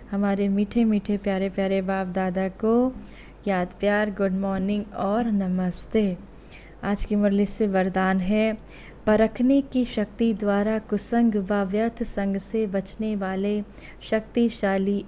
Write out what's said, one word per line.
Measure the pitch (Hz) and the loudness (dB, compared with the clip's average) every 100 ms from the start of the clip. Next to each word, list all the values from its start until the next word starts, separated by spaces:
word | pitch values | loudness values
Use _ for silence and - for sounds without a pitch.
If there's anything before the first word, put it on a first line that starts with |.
| - | -6
हमारे | 202 202 196 202 | -2 0 2 2
मीठे | 196 208 233 | 2 2 2
मीठे | 226 208 202 202 | 2 2 0 -2
प्यारे | 202 190 190 | 0 -2 -2
प्यारे | 190 190 190 | -2 0 0
बाप | 190 190 185 | 0 -2 -2
दादा | 185 185 185 190 | -2 0 0 -2
को | - 220 233 254 254 - - - - 202 | -2 2 2 2 -2 -14 -18 -20 -8 -2
याद | 185 180 - | 0 -2 -2
प्यार, | 202 208 214 | 0 2 0
गुड | 196 196 | 0 -2
मॉर्निंग | 190 196 190 190 208 208 - | 0 -2 -2 -2 -2 -4 -4
और | 196 220 233 | -2 0 0
नमस्ते। | 202 185 185 180 - - 220 202 175 - - - - - - | 0 0 0 -2 -2 -2 0 0 -2 -10 -20 -20 -20 -20 -8
आज | 202 202 - | -4 -2 0
की | 208 | 2
मुरली | 202 202 196 | 4 4 0
से | - 208 | 0 0
वरदान | 190 190 190 190 190 | 2 2 2 2 2
है, | 185 214 220 220 - - - - - | 2 2 2 -2 -10 -18 -20 -4 2
परखने | 214 220 220 254 277 | 4 4 4 4 4
की | 277 254 240 | 2 0 0
शक्ति | - 208 - 233 | -2 -4 0 0
द्वारा | 202 202 202 214 220 | 2 2 2 2 -2
कुसंग | - 202 - 233 233 208 | -2 -4 0 2 4 2
व | 190 | 0
व्यर्थ | 202 196 208 233 233 | 0 0 0 0 -2
संग | 226 - 196 196 | -6 -2 -2 -2
से | - 226 214 | -2 -2 -2
बचने | 190 190 - 214 208 | -2 -4 -6 -4 -2
वाले | 190 190 202 208 208 - - - | -2 -2 0 -2 -4 -14 -20 -14
शक्तिशाली | - 220 220 240 233 - 196 190 190 202 | -2 -2 0 2 2 2 0 2 2 -2